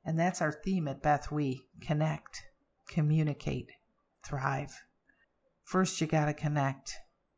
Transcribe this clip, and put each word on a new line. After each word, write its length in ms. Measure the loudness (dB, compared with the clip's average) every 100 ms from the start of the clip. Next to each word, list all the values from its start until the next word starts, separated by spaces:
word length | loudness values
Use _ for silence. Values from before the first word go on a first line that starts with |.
And 140 | -2 0
that's 220 | 0 2
our 120 | -2
theme 340 | -2 -2 0 -2
at 140 | 0
Beth 280 | 2 2 0
We, 360 | -2 0 -2 _ -16
connect, 600 | -2 0 2 -2 -10 -16 -16 _ _ _ -4
communicate, 840 | 0 4 4 2 -2 -4 -4 -8 -18 _ _ _ _
thrive. 480 | -8 -4 -2 -2 -6 -14 -20 _ _ _ _ _ _ _
First, 360 | 0 2 2 2
you 60 | 2
gotta 260 | 2 2
connect, 640 | 0 0 2 0 -2 -10 -14 -16 _ _